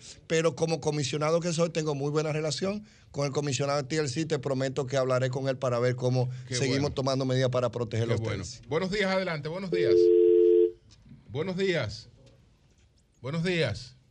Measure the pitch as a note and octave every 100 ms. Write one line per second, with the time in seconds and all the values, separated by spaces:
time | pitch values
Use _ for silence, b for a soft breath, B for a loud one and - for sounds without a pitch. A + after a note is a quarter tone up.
0 | B B - E3 D#3+ C3 D#3+ D#3+ D3 D3
1 | C3 D3+ D3+ E3+ F3 D#3+ E3+ E3 D#3 C#3+
2 | C#3+ D3+ D#3 D3+ D#3 C3 F#3 G#3 B B
3 | B C#3+ C#3+ C#3+ C#3+ B2+ C#3+ C#3+ C#3 D#3+
4 | D3 C#3 D#3+ D3 C#3+ C3 C3+ C3 C3 C3+
5 | C3 B2+ B2+ C3+ C3+ C3 C3 A#2+ B2 B2+
6 | B2+ B2+ B2 B - B2 C3+ C3+ C#3+ -
7 | C3+ C3 C3 B2+ B2+ B2+ A#2+ A#2+ A2+ A2+
8 | A#2 A#2+ A2 G2+ F#2 - - D3+ F#3+ G#3
9 | F#3+ F#3+ F3+ D#3 D3+ F3+ F#3+ F3 F3 F2
10 | - F2 F2 F2 F2 F2 F2 - _ -
11 | - - - A#2 F#3+ F3+ G3 E3 G#2+ -
12 | - _ - _ _ _ _ _ _ _
13 | _ _ B2 E3 F3+ F3 C3 F#2 - -
14 | _